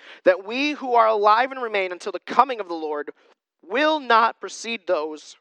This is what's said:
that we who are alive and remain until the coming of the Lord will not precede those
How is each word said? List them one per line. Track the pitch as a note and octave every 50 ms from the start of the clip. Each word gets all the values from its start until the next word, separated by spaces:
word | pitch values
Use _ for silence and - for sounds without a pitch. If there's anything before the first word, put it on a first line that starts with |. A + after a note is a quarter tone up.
| - - - - -
that | F3 F#3 F3+ F#3+
we | G3+ A#3 C4 C#4+ D4
who | D4 - C4+ C4+ B3
are | A#3 A3
alive | A3 A3 G#3 G3+ G#3+ G#3+ A3+ B3+ C4
and | C4+ C4
remain | B3 A3 G#3+ G3+ F#3+ F#3
until | F3+ E3+ - G#3
the | F3+ F3
coming | - - - - B3 C#4 B3 A3
of | G3 F3
the | E3+
Lord | D#3+ D#3 D3+ D3+ D3 D3 D3+ - _ _ _ _ _ _ _ _ _
will | _ D#3+ G3 C4 D4+ D#4 D#4 D4+
not | C4+ A#3+ A#3 A3 A#3 A3+ - _
precede | - F#3+ - - - A3 A#3 A3 _
those | - F3+ D#3 D3+ D#3 D#3 D3 - - - _